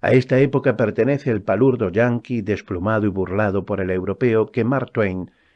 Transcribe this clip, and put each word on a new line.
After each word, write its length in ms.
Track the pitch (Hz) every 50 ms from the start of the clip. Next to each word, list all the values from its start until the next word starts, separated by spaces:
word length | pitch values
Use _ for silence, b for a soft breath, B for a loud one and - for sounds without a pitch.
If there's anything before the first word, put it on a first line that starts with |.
A 100 | - 95
esta 260 | 117 131 123 - 127 131
época 360 | 139 139 135 135 - 139 113
pertenece 560 | - 120 104 - - 113 131 143 139 - 135
el 100 | 113 98
palurdo 480 | - - 95 101 131 135 123 117 110 90
yanqui 520 | 85 104 117 123 120 117 - - 123 117
desplumado 640 | 98 107 101 92 - - 95 87 90 107 110 107 104
y 40 | 104
burlado 560 | 87 95 92 90 92 101 107 101 95 101 87
por 140 | - 101 95
el 100 | 95 92
europeo 600 | 92 92 92 95 95 - 131 120 113 110 107 -
que 140 | - 123 110
Mark 260 | 120 139 131 123 -
Twain, 400 | - 123 107 95 92 92 87 - b b b b b